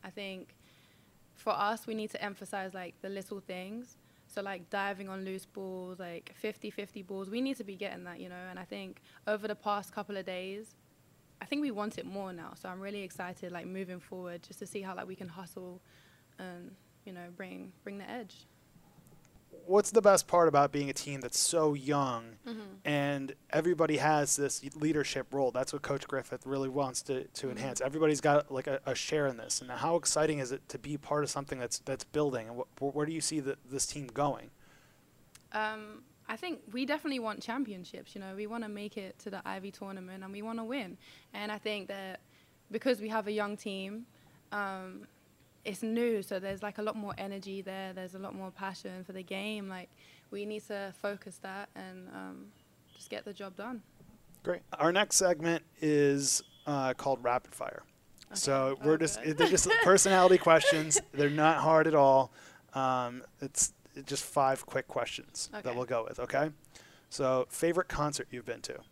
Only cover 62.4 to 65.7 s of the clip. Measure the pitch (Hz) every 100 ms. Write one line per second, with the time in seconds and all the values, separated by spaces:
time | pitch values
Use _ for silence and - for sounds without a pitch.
62.4 | - - _ - 131 127 123 123 - _
63.4 | 139 - - - - - 139 139 - -
64.4 | 135 135 - 139 - - 120 - 131 -
65.4 | - 208 127